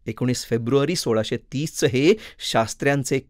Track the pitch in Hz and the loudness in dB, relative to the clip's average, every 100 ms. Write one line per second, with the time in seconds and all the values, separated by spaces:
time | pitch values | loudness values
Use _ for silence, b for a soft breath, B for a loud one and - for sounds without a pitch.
0 | - 113 127 123 - 117 117 139 143 175 | -10 -4 -2 -2 -2 -2 2 2 2 0
1 | 127 110 110 120 - 131 156 - 147 127 | 0 0 0 -4 -6 -6 -6 -2 0 4
2 | 151 214 B B - 117 110 - 139 143 | 4 2 B B -2 0 0 -2 0 0
3 | 131 135 | 0 -4